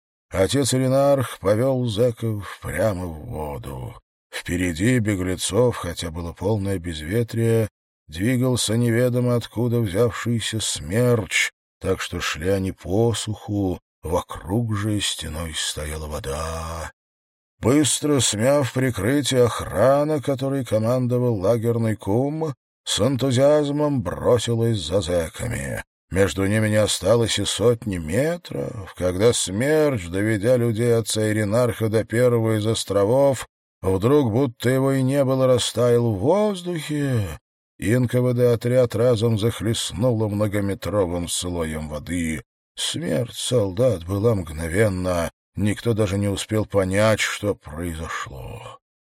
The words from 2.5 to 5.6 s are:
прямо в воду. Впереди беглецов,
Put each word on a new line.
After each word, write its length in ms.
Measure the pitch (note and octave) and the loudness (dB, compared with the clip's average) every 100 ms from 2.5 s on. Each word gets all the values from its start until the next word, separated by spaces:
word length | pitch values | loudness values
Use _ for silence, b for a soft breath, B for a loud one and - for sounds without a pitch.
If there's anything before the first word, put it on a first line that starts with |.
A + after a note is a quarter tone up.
| - | -12
прямо 440 | - D#2 G#2+ F2+ F2+ | -6 -2 0 -2 -6
в 200 | D#2+ - | -10 -10
воду. 760 | D2+ D2+ C2+ C#2 C2+ A#1+ - _ _ _ | -8 -8 -8 -10 -10 -12 -14 _ _ _
Впереди 680 | - - F2 F2+ D#2 A2 B2+ | -12 -4 -2 -2 0 2 2
беглецов, 760 | G#2+ F#2+ F#2 F#2 - G2+ | 2 -2 -2 -4 -2 2